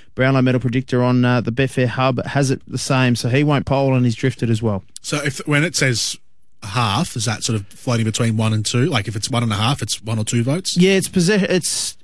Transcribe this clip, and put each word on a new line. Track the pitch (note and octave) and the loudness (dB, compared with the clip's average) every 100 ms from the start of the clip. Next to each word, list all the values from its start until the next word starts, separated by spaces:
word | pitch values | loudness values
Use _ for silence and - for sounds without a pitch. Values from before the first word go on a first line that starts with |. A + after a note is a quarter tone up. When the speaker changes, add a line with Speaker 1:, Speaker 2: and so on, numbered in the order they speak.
| - - | -16 0
Speaker 1:
Brownlow | C3 C3+ | 2 4
medal | C3 B2+ | 4 2
predictor | B2 B2 B2+ B2 | 0 -2 0 0
on, | B2 B2 | 2 4
uh, | B2 B2 | 4 2
the | A2+ | 0
Betfair | A#2 C3+ - B2+ | -2 -2 0 0
Hub | B2 C3 B2 - | 2 0 0 -2
has | C#3 C3+ | 0 0
it | C3 - | -2 -4
the | B2+ | -8
same, | - C3 B2+ | -2 2 2
so | A#2+ B2 | 2 0
he | C3 | 2
won't | D3 C#3 - | 2 2 2
poll | C#3 C3+ | 0 2
and | C3 | 4
he's | B2 A2+ | 2 2
drifted | C3+ - A#2 | -2 -2 0
as | A2 | 0
well. | A2+ G2 - - | 0 -2 -6 -12
Speaker 2:
So | - D3+ | -6 -4
if, | C#3+ - - | -4 -6 -2
when | D3 | 0
it | E3 - | 0 0
says | C#3 A2+ - - - - - - | 0 0 -4 -8 -14 -20 -20 -16
half, | G#2 A2 A2+ G#2+ F3+ - | -6 -2 0 0 -2 -4
is | |
that | A2 G#2+ | -4 -4
sort | - A2 | -2 -4
of | G2 | -6
floating | - - A#2 | -8 -2 0
between | A2 - A#2 A2 | 0 0 0 0
one | A2 | 0
and | G#2+ G#2 | 0 0
two? | A#2+ | 0
Like, | B2 A#2 G2+ | 2 0 -2
if | G#2 | -6
it's | - | -4
one | A#2+ | -2
and | A#2+ | -2
a | G2+ | 0
half, | A2 C#3+ | 0 -2
it's | A#2 - | -4 -8
one | A2 A2 | -4 -4
or | |
two | G#2+ A#2+ | -2 0
votes? | A#2 D#3+ - F3 | 0 -2 -2 2
Speaker 1:
Yeah, | F#3 | 4
it's | G3 - | 4 2
posse-, | F#3+ E3+ | 0 2
it's, | G#3 G3 F3+ - - - - | 2 2 0 0 -4 -6 -10